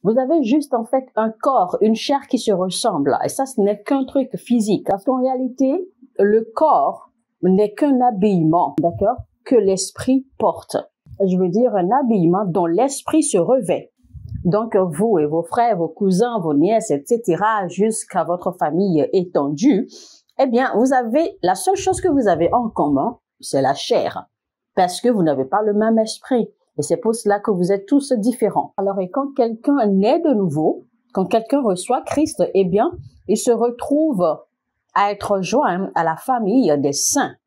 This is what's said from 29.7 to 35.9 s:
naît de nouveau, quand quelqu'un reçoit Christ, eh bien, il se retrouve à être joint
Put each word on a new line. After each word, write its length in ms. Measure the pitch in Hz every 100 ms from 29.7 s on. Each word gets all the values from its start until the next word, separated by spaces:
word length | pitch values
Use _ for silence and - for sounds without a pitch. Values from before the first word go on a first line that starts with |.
| 285 214
naît 340 | 196 208 330
de 120 | 339
nouveau, 520 | 220 185 143 156 - _ _ _
quand 120 | - 175
quelqu'un 360 | 226 226 285
reçoit 420 | 233 185 - 262
Christ, 380 | - - 302 - 170
eh 100 | 196
bien, 260 | 185 196 294 349 - _ -
il 80 | 214
se 160 | -
retrouve 720 | 226 240 240 - 285 320 208 175 143 _ _ _ _ _ 190
à 160 | 202
être 300 | 202 - 196
joint 500 | 180 240 262 175 190